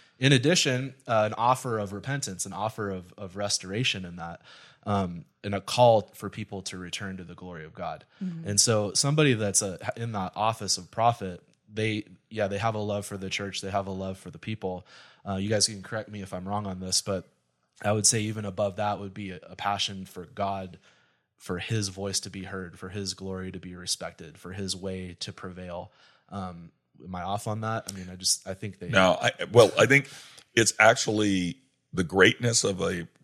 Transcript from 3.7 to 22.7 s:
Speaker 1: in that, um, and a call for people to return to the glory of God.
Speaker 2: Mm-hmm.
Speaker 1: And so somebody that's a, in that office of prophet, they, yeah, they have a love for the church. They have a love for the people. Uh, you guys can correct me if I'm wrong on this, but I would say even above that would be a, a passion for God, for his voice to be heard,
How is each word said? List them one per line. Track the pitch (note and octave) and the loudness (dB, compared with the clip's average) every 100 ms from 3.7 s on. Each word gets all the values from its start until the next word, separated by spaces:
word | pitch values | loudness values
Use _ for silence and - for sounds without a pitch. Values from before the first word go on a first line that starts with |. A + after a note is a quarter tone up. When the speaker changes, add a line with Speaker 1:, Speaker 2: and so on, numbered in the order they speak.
| G#2 B2+ G2+ F2+ | -2 -2 -2 -6
Speaker 1:
in | F2 | -10
that, | E2+ E2 - - - - | -12 -12 -18 -20 -20 -12
um, | G#2 G2+ F#2 E2+ - _ | -2 0 0 -4 -14 _
and | G2+ | -6
a | G2+ | -6
call | - - B2 A2 - | -2 6 8 8 4
for | - G2+ | -8 -10
people | - G#2 G2 | -10 -10 -10
to | F#2 F#2 | -10 -10
return | F2+ - G2+ F#2 | -10 -8 -8 -10
to | |
the | F2 | -12
glory | E2+ F2+ E2+ | -14 -14 -14
of | D#2 | -14
God. | E2+ E2+ D#2 - _ | -10 -8 -8 -14 _
Speaker 2:
Mm-hmm. | F#3 E3 D#3+ | -8 -6 -2
Speaker 1:
And | G#2 | 2
so | - A2 G#2 | 4 2 0
somebody | - C#3 D3+ D3 | 0 2 4 4
that's | A2+ G#2 F#2+ | 4 2 0
a, | G2+ E2+ G#2+ A2+ | -2 -4 -8 -6
in | A#2 | -6
that | G#2+ F#2 - | -4 -6 0
office | A2 A2 G2 - | 0 0 -2 -4
of | F2 | -4
prophet, | - A#2 A#2 F#2+ F2 - _ _ | 0 2 2 -4 -10 -16 _ _
they, | G#2+ A2 G#2+ - F#2 _ | -4 -2 -2 -6 -16 _
yeah, | A2 G2+ | -2 -2
they | G2 | 0
have | A2+ G#2+ | -2 -2
a | |
love | G#2 G2+ | -2 -4
for | G2+ G2+ | -4 -8
the | F#2+ | -6
church. | - G2+ - | -6 -6 -8
They | G2 | -4
have | G2+ F#2+ | -4 -2
a | |
love | F#2+ F#2+ F#2 | -4 -6 -8
for | F2+ | -12
the | E2+ | -12
people. | - G#2+ F#2 F2+ - - - - G2+ | -10 -6 -6 -8 -12 -20 -20 -14 -8
Uh, | F#2+ | -4
you | G2+ | 0
guys | G#2+ G2 | 2 0
can | G#2 | -2
correct | F#2 A2 G#2 | -8 -8 -8
me | G#2 | -12
if | F#2+ | -10
I'm | F#2 F#2 | -10 -6
wrong | G#2 G2+ | -4 -4
on | F#2 | -6
this, | F#2 F2+ | -2 -2
but | - F#2+ - _ _ _ _ _ | 0 -4 -6 _ _ _ _ _
I | G#2 | 0
would | G#2+ G2+ | 2 4
say | A#2 | 2
even | G#2+ A2 | -2 -4
above | G2+ G2 G2+ F#2+ | -6 -2 -2 -2
that | G#2 F#2+ | -4 -4
would | G2+ | -8
be | G2 G2 | -10 -12
a, | F2 | -12
a | - F2+ | -16 -8
passion | G2+ G2+ - F#2+ F#2 | -4 -2 -4 -6 -12
for | - | -14
God, | E2 - G2 G2 F#2 F2+ _ _ _ _ _ _ | -12 -6 -4 -4 -8 -14 _ _ _ _ _ _
for | - F2+ | -8 -6
his | - A2+ F#2+ | -2 -2 -4
voice | F#2 G2 F#2+ | -6 -4 -4
to | G2 | -6
be | G2 | -10
heard, | F#2 F#2+ F2 | -10 -10 -12